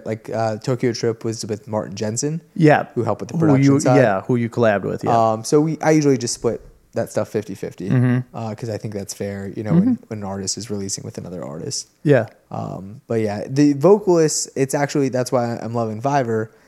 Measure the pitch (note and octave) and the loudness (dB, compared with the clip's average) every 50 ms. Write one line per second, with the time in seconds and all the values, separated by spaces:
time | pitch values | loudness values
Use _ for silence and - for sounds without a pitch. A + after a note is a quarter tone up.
0 | - - A2 A2 - - - A2 A2+ A2+ A2 G#2 - - B2+ A#2+ - B2 A2+ - | -4 -4 -8 -8 -8 -6 -4 -2 -2 -2 -4 -4 -4 -4 -2 0 0 -2 -2 0
1 | - A#2 A2 - - A2+ A2 A2+ - G#2 G#2+ G2+ - - G#2+ G#2+ - A#1+ F#2 G2 | -2 -2 -2 -2 -4 -6 -6 -6 -6 -8 -8 -8 -8 -6 -4 -4 -4 -6 -6 -6
2 | G#2+ - - B2+ - D3 D#3 E3 - _ - - D#3+ D3 C#3+ G2+ - - - B2 | -6 -4 -4 -4 -4 -4 -4 -6 -10 _ 0 4 6 6 6 6 2 -2 -4 -4
3 | A2+ A2+ G2+ - G2+ - - E3+ E3 D#3 C#3 C3+ C#3 C#3 C#3 C#3+ - C3+ B2+ C#3 | -2 -2 -2 -4 -4 -6 -2 0 2 4 4 6 6 4 4 4 4 4 4 6
4 | B2+ A2 G2 F#2+ - - C3 A#2+ A#2 A2+ - A#2+ A#2 A2 G2+ G2 F#2 G2+ F#2+ F#2+ | 6 4 4 0 0 0 0 0 0 -2 0 2 2 4 2 2 0 -4 -6 -4
5 | - A#2 A#2+ A#2 A2+ A2+ A2 A2 A2+ - D#3 D3+ D3+ D#3+ D#3 - - D#3 D#3 D#3 | -2 2 2 4 4 2 2 0 -2 2 4 4 4 2 0 0 2 4 4 4
6 | D3 C#3+ C3+ A#2+ A#2+ A#2 - - - A#2+ G#2 - - - - _ _ _ - A2+ | 4 4 2 2 0 -4 -6 -2 -2 -2 -2 -4 -8 -16 -20 _ _ _ -6 -6
7 | A2+ - - A2+ G#2+ - - A2 G#2 - - - - - - - B2 F#2+ C3+ B2+ | -6 -4 -2 -4 -4 -2 -4 -6 -6 -6 -10 -10 -10 -10 -10 -8 -4 0 2 2
8 | B2 B2+ B2 B2+ B2 - - - A2+ A2 G#2 - - A2+ G#2+ G2+ - A2 G#2 G2+ | 2 2 2 0 -2 -6 -10 -10 -8 -8 -8 -8 -8 -6 -6 -6 -8 -8 -8 -8
9 | G2 - - - G#2 G2+ G2+ G2 G2 G2 - - G#2+ G#2+ E3 F3 G3 B3+ B3 A3+ | -8 -10 -10 -8 -8 -8 -8 -8 -10 -10 -8 -6 -2 2 2 4 4 2 0 -2
10 | - - A2 G#2+ G2+ F#2+ G2 G2+ G2 F#2+ - - G2+ A#2+ G#2 G2+ G2 G2 - - | -4 -8 -10 -8 -8 -8 -8 -6 -6 -6 -8 -8 -8 -8 -8 -6 -6 -8 -8 -10
11 | G#2 F#2+ - - - F2+ F2+ F2 - B1+ C#2+ D#2+ - - - - - _ _ _ | -10 -12 -12 -12 -12 -12 -10 -10 -10 -10 -10 -10 -10 -8 -10 -10 -12 _ _ _
12 | - D3+ C#3+ B2 G#2+ - - _ _ - - A2+ A2 G#2+ G2 F2+ F#2+ G2 A2 B2+ | 2 4 4 4 2 -2 -8 _ _ -12 -10 -10 -8 -8 -10 -12 -12 -14 -16 -14
13 | _ - A#2 A2+ A2 G#2 G2+ G#2 - - C3+ C#3 D3 D3 C#3+ C#3 C#3 F3 G#3 G#3+ | _ -4 -2 -2 -2 -2 -4 -6 -6 -4 2 4 4 4 4 4 6 6 6 6
14 | G#3 F#3 F3 E3 D#3+ D3+ - - - - - - C#3 C3+ - D3 C#3+ C#3 - D3+ | 4 4 4 4 4 2 2 -2 -6 -6 -2 -2 -2 0 0 -2 -2 0 0 0
15 | C#3 C3 A2 B2+ B2+ - C#3 B2+ A#2+ A#2 A#2 - - A2+ A#2 A#2+ A#2 A2 G#2+ G#2+ | 0 0 0 -2 -2 0 0 0 0 0 -4 -6 -6 -4 -4 -2 -2 -2 -4 -4
16 | A2 C3+ C#3+ C#3+ B2+ A#2 A2+ A2 A2 A2 _ _ _ | -2 0 0 2 2 0 0 -2 -2 -4 _ _ _